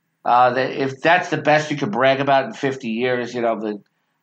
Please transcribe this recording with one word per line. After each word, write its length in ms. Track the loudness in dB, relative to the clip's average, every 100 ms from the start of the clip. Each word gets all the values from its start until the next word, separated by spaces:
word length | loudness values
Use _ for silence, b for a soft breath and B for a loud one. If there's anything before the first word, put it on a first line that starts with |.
| _ _
Uh, 260 | 2 4 4
the, 320 | 2 -2 -2
if 180 | -6 -2
that's 300 | 0 2 0
the 80 | -2
best 320 | 2 2 0
you 60 | -4
could 160 | -4
brag 280 | 2 2 2
about 240 | 2 2
in 80 | 0
fifty 380 | -4 -4 -4 -6
years, 420 | -2 -2 -2 -4
you 60 | -2
know, 180 | -2 -2
the, 220 | -4 -8 _ _ _ _